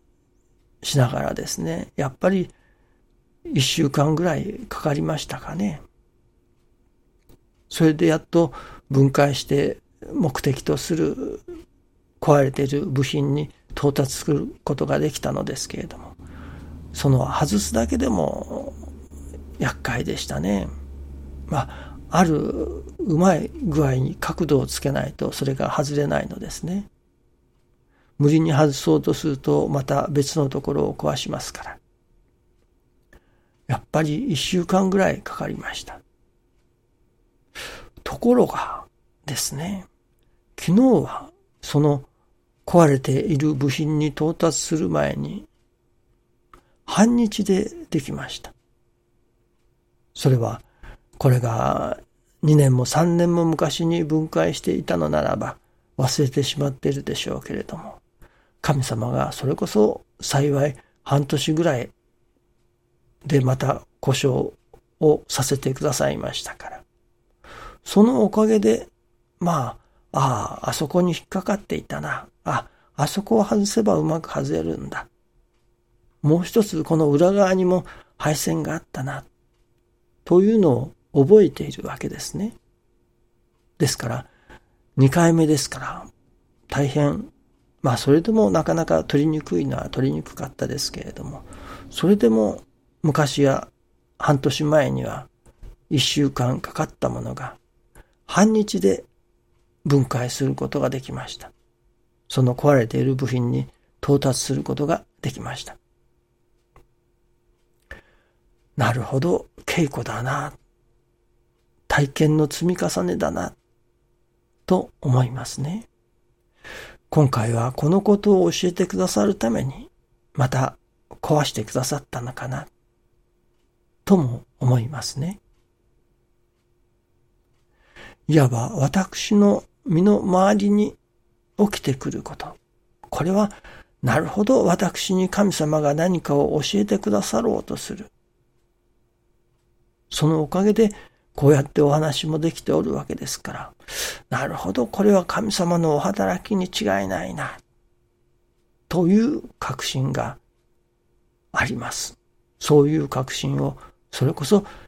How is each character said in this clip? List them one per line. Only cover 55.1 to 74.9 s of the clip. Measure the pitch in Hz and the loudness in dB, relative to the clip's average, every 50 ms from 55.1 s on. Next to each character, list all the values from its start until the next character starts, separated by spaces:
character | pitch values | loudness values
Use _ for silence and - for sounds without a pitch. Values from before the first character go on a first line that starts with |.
| - 76 | 0 0
ら | 76 - - | 0 0 -2
ば | - - - - - _ _ _ _ _ _ _ - | -2 -4 -6 -8 -12 _ _ _ _ _ _ _ -2
忘 | 135 131 - - | -2 0 0 0
れ | 147 131 | 0 0
て | - 147 139 | 0 -2 -2
し | - - 143 | -2 -2 -4
ま | 143 143 | -4 -4
っ | |
て | 135 - - - | -4 -4 -4 -4
い | 139 | -4
る | 139 143 | -4 -4
で | - - | -6 -6
し | - - - | -6 -6 -6
ょ | - - | -6 -8
う | |
け | - - - | -8 -8 -10
れ | - - | -10 -10
ど | - - | -10 -12
も、 | 165 160 - - - _ _ _ _ - - _ _ _ _ _ _ | -14 -14 -16 -18 -20 _ _ _ _ -20 -20 _ _ _ _ _ _
神 | - - 147 139 127 | -2 -2 0 0 -2
様 | - - 107 110 123 | -2 -4 -4 -4 -2
が | 127 131 135 - | -2 -2 -2 -2
そ | - - - 131 | -4 -4 -4 -4
れ | 147 | -2
こ | - - - | -2 -4 -2
そ | - 214 208 214 - - - _ _ - | 2 2 2 2 2 -2 -10 _ _ -12
幸 | - - - 139 139 147 139 139 139 | -6 -2 0 0 2 2 2 2 0
い | 147 135 - - _ _ _ _ | 0 -2 -6 -14 _ _ _ _
半 | - 139 143 147 | 0 0 0 2
年 | 135 - 147 - - 156 | 0 -2 -2 0 0 0
ぐ | 156 170 | 0 2
ら | 170 139 120 | 0 0 -2
い | - - - _ _ _ _ _ _ _ _ _ _ _ _ _ _ _ _ _ _ _ _ _ _ _ _ _ - | -4 -8 -12 _ _ _ _ _ _ _ _ _ _ _ _ _ _ _ _ _ _ _ _ _ _ _ _ _ -4
で | 139 131 139 | 0 0 2
ま | 127 127 131 131 | 2 2 0 0
た | - 127 - - - _ _ _ | 0 -2 -2 -4 -6 _ _ _
故 | - - 131 | -2 0 0
障 | 131 - 139 127 135 143 - - _ _ _ _ _ _ _ _ - | 2 2 2 2 0 -2 -4 -6 _ _ _ _ _ _ _ _ 2
を | 160 156 147 - - - | 4 4 4 4 0 -4
さ | - - 131 | -4 -2 -2
せ | - 143 131 | 0 -2 -2
て | - 165 131 | -2 -4 -4
く | - 151 | -2 -2
だ | 151 131 | -4 -2
さ | - 143 139 | 0 0 -2
い | - - | -2 -2
ま | - - - | -6 -6 -8
し | - - | -8 -10
た | - - | -12 -14
か | - - - | -16 -16 -18
ら。 | - - - _ _ _ _ _ _ _ _ _ _ _ - - - - - - - - _ | -18 -18 -20 _ _ _ _ _ _ _ _ _ _ _ -20 -20 -20 -20 -20 -20 -20 -20 _
そ | - - 196 208 | 0 4 6 6
の | 233 262 254 214 | 6 6 4 2
お | 196 | 2
か | 208 214 220 220 | 2 2 4 4
げ | 220 214 | 4 4
で、 | 202 220 220 233 - - _ _ _ _ _ _ _ _ _ _ | 4 2 2 0 -2 -8 _ _ _ _ _ _ _ _ _ _
ま | 180 170 170 151 127 113 - - _ _ _ _ _ _ | -2 -2 0 0 -2 -4 -8 -12 _ _ _ _ _ _
あ、 | - - | -4 -2
あ | 135 135 123 104 107 - - - - | 0 0 0 -2 -4 -6 -10 -8 -6
あ、 | - | -6
あ | 123 | -4
そ | - 160 135 | -4 -4 -2
こ | - 180 | 0 2
に | 180 180 | 2 2
引 | 165 - - | 0 -2 -6
っ | _ | _
か | - 190 | -6 -4
か | 180 - 208 | -2 -2 -4
っ | 202 | -4
て | - - 170 | -4 -6 -8
い | 156 - | -8 -8
た | - 139 147 | -8 -10 -8
な。 | 151 147 - - - - _ _ - | -8 -8 -8 -8 -10 -14 _ _ -6
あ、 | - 139 - - - _ _ _ _ _ | -4 -4 -4 -4 -8 _ _ _ _ _
あ | - 143 147 | -4 -2 -2
そ | - 208 | -2 -4
こ | 202 - 226 220 | -2 2 2 2
を | 202 | 4
外 | 202 226 208 202 | 4 2 0 0
せ | 202 - 226 214 | 0 0 0 2
ば | 208 185 | 2 2
う | 156 151 | 2 2
ま | 156 156 165 | 0 -2 -2
く | 156 - | -4 -6
外 | - 147 139 135 156 | -6 -6 -4 -2 -2
れ | 165 160 | -2 -2
る | 165 160 - | -4 -6 -6
ん | 139 | -8
だ。 | 143 | -10